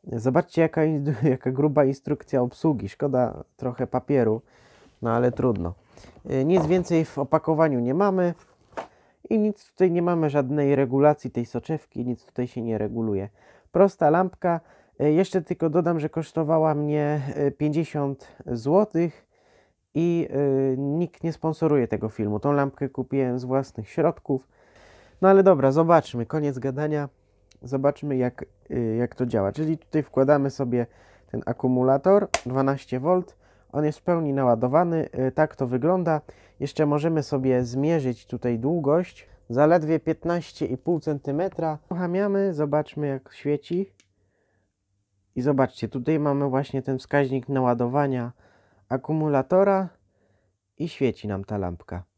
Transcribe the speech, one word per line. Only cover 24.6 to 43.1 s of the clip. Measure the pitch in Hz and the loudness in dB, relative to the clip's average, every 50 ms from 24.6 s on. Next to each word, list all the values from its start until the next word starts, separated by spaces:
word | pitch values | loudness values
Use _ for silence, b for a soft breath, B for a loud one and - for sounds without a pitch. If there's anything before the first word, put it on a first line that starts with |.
| b b b b b b b b b b b b | b b b b b b b b b b b b
No | - 190 | 4 6
ale | 196 196 | 8 8
dobra, | 190 190 185 139 131 135 | 8 8 6 6 4 4
zobaczmy, | 135 156 165 165 170 160 - - - 123 117 | 4 4 4 6 6 4 4 2 -6 -6 -6
koniec | 113 - 156 151 143 135 127 | -4 -4 -2 -2 -2 -4 -4
gadania. | 117 135 127 135 151 151 151 147 143 139 _ _ _ _ _ _ _ _ _ _ | -6 -6 -4 -4 -4 -2 -2 -2 -4 -6 _ _ _ _ _ _ _ _ _ _
Zobaczmy, | - 123 135 135 135 143 143 - - 147 135 | -10 -6 -4 2 2 2 0 0 -6 -4 -2
jak, | 127 127 123 120 - - - _ _ _ - | 0 0 -2 -4 -6 -16 -16 _ _ _ -8
e, | - 127 120 113 110 | -4 -4 -2 -2 0
jak | 117 120 120 - | -2 -2 -4 -4
to | - 131 | -4 -4
działa. | 120 - 113 98 98 | -2 0 0 0 0
Czyli | 104 147 156 156 160 151 | -2 -2 -2 -4 -4 -4
tutaj | - _ - 156 | -6 _ -4 -4
wkładamy | 143 - - 131 135 135 147 143 139 139 | -4 -2 0 0 4 4 4 4 2 -2
sobie | - - 139 123 120 123 120 b b b b b b b b b | -2 -4 -4 -2 0 -2 -2 b b b b b b b b b
ten | - 120 - | -10 -8 -6
akumulator | - 123 - - 135 127 123 127 131 135 135 135 185 196 208 - - - - - | -6 -6 -2 0 0 2 2 4 2 2 2 4 4 4 4 4 0 -4 -6 -6
dwanaście | 123 127 135 135 139 139 135 - - - 127 | -4 -2 0 0 0 -2 -4 -6 -8 -6 -4
volt. | 127 160 185 185 180 - - b b b b b b b | 0 0 0 0 0 -4 -16 b b b b b b b
On | - 143 151 | -6 -2 -2
jest | 151 147 - | -2 -4 -4
w | |
pełni | _ - 175 170 160 147 | _ -2 0 0 0 -2
naładowany, | 139 139 135 123 117 110 117 123 135 160 180 175 165 160 151 - | 0 0 2 2 2 2 0 2 2 2 2 2 0 -2 -4 -4
e, | - - 131 131 | -4 -2 -2 -2
tak | 127 - 156 151 - | 0 0 -2 -2 0
to | - 139 | -6 -4
wygląda. | 120 123 127 123 165 185 185 175 170 160 147 B B B B B B B B | -2 -2 -2 0 0 0 0 0 0 -2 -2 B B B B B B B B
Jeszcze | - 139 - - 156 | -10 -8 -2 -2 0
możemy | 147 147 147 143 170 165 156 | 2 2 0 0 0 0 0
sobie | 139 - 147 135 131 131 127 123 123 | -2 -2 -2 -2 0 2 2 2 0
zmierzyć | 117 120 131 139 156 170 160 135 131 120 - - | -2 -2 -2 0 0 0 0 0 -2 -4 -6 -8
tutaj | _ - 120 - 123 120 113 | _ -10 -6 -4 -4 -4 -2
długość. | 113 143 170 175 147 139 147 170 180 - - - - b b b b _ | -2 -2 -2 0 0 2 2 2 0 -2 -10 -20 -20 b b b b _
Zaledwie | 120 127 147 156 170 180 156 151 160 156 | 2 2 4 6 4 4 2 0 -2 -2
piętnaście | _ 160 160 - - 165 170 175 - - - - 165 | _ -2 -4 -2 -2 -2 -2 -2 -4 -8 -8 -6 -4
i | - 120 | -4 -4
pół | 165 _ - 175 160 | -4 _ -2 -2 -2
centymetra. | - 156 151 143 _ 143 139 147 180 190 - - 160 160 151 147 _ _ | -2 -4 -6 -4 _ -4 -4 -2 -4 -4 -4 -4 -4 -4 -4 -6 _ _
Uruchamiamy, | 175 170 180 170 175 190 202 208 196 196 196 196 170 | -6 -4 -4 -2 -2 0 0 0 0 0 0 0 0
zobaczmy, | 147 151 147 147 151 147 - - 156 147 | -2 -2 0 0 -2 -2 -2 -6 -6 -4
jak | 143 | -4